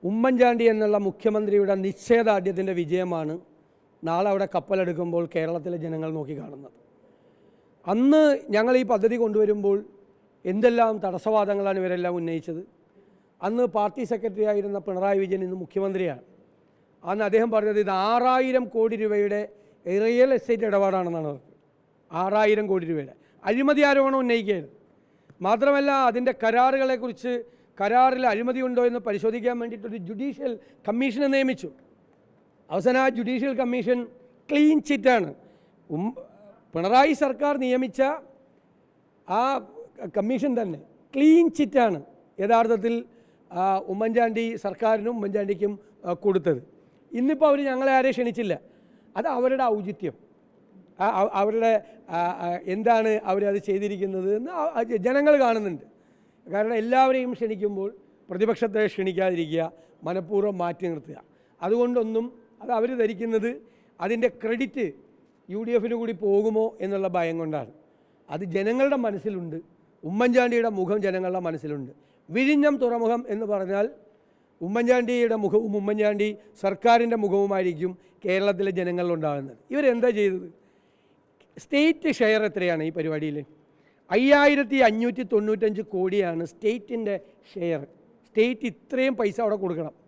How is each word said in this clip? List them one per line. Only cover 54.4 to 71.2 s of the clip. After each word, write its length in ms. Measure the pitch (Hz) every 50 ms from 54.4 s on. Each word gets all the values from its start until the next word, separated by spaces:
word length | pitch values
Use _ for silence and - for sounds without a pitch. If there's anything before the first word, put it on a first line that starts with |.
| 240 311 370 339
ആ, 40 | 302 320 320 220
ആ, 40 | 233 226
ജ-, 100 | 240 214 180
ജനങ്ങൾ 280 | 247 254 277 285 302 294 285 269
കാണുന്നുണ്ട്. 420 | 240 226 226 214 196 170 143 - - _ _ _ _ _ _ _ _ _ _ _ - 175
കാരണം 220 | 202 214 220 240 226
എല്ലാവരെയും 500 | 214 233 247 262 262 262 262 262 254 247 254 262
ക്ഷണിക്കുമ്പോൾ 520 | 233 220 220 190 202 208 202 196 190 202 226 - _ _ _ _ _ _
പ്രതിപക്ഷത്തെ 520 | 185 180 208 214 226 - 233 226 196 214 214 208
ക്ഷണിക്കാതിരിക്കുക, 720 | - - 190 190 185 165 190 185 180 170 170 156 156 165 160 165 165 - - _ _ _ - 156
മനഃപൂർവ്വം 500 | 175 190 180 160 208 196 196 208 202 185 175
മാറ്റി 220 | 175 170 170 180 175
നിർത്തുക. 260 | 165 151 123 - 147 - - _ _ _ _ _ _ _ -
അതുകൊണ്ടൊന്നും 600 | 180 214 240 247 247 247 247 226 220 220 220 233 247 254 - - _ _ _
അത് 100 | - 226 247 226
അവർ 100 | 220 247 262 240 226
ധരിക്കുന്നത് 480 | 214 226 185 226 226 226 220 202 233 247 294 - - _ _ _ _ _ _ 165
അതിൻ്റെ 240 | 196 226 233 233 240 - -
ക്രെഡിറ്റ് 440 | - 220 226 233 269 254 - 269 233 165 - - - _ _ _ _ _ _ _ _ - 180
യു 60 | 208 226 220
ഡി 40 | 240 233
എഫിന് 180 | 202 240 233 233
കൂടി 120 | 233 226 233 170 202
പോകുമോ 400 | 202 196 202 202 226 214 214 220 226 220 - 202
എന്നുള്ള 220 | 190 196 196 196 190 175 180
ഭയം 180 | 170 165 165 165
കൊണ്ടാണ്. 300 | 165 156 156 147 131 107 - - _ _ _ _ _ _ _ _ _ _ 143
അത് 100 | 160 190 185 165
ജനങ്ങളുടെ 420 | 196 196 214 233 254 269 285 285 269 240
മനസ്സിലുണ്ട്. 520 | 226 202 190 - 214 202 185 175 165 156 160 - _ _ _ _ _ _ _ - 151
ഉമ്മൻചാണ്ടിയുടെ 600 | 180 208 247 247 240 254 247 247 240 240 233 226 214 196
മുഖം 180 | 185 175 202 214 190
ജനങ്ങളുടെ 360 | 196 185 185